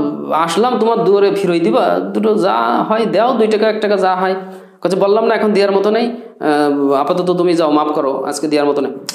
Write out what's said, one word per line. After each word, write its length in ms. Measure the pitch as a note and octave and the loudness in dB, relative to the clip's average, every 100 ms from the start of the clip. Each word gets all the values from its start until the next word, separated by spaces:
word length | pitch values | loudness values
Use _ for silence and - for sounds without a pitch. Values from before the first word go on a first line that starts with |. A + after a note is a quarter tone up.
| D3 D3+ C#3+ D3 | -2 -4 -4 -2
আসলাম 440 | E3+ F#3+ A#3+ B3 | -2 0 0 0
তোমার 260 | A3 A3+ E3+ | 0 0 2
দুয়ারে, 300 | G3 G3 - | 2 2 0
ফিরোই 240 | F3 E3+ | 0 0
দিবা, 400 | E3+ B3+ F3 F3 | 2 2 2 0
দুটো 360 | F#3 G3+ G#3+ G#3+ | -2 -2 0 2
যা 480 | F3 A3+ A#3 A#3 | 0 0 0 0
হয় 220 | F3+ A3 A3+ | 0 0 0
দাও, 320 | E3 A#3+ A#3+ | 0 0 2
দুই 100 | A3 | 2
টাকা, 220 | G#3+ A3 | 2 0
এক 120 | G#3+ | 0
টাকা 160 | G#3+ G3+ | 0 0
যা 180 | F#3+ F#3 | 0 0
হয়।" 200 | F#3+ F#3+ F#3 - - - | -2 -4 -8 -16 -20 -6
কচ্ছে, 160 | F3 F#3 | -2 0
"বললাম 280 | G3 G#3+ A3+ | 2 2 2
না 100 | G#3+ | 0
এখন 180 | G#3 | 2
দেওয়ার 260 | F#3+ G3+ G3 | 2 2 2
মতো 120 | G3+ | 2
নেই, 160 | A3+ A#3+ | 0 -2
আহ, 840 | - - - D#3 D3 D3 C#3+ C#3 | -6 -14 -6 -2 0 2 0 2
আপাতত 460 | C#3 C#3+ F3+ F3+ F3 | 0 0 -2 0 0
তুমি 160 | F3 | 2
যাও, 180 | E3+ D#3+ | 2 2
মাফ 160 | D3+ D3+ | 0 0
করো, 360 | D#3 C3+ C3+ | -2 -2 -4
আজকে 240 | C#3 C#3 D#3 | -6 -6 -2
দেওয়ার 220 | D3 C#3+ | 0 0
মতো 120 | C#3+ | 0
নেই।" 100 | C3+ - - | -4 -8 -12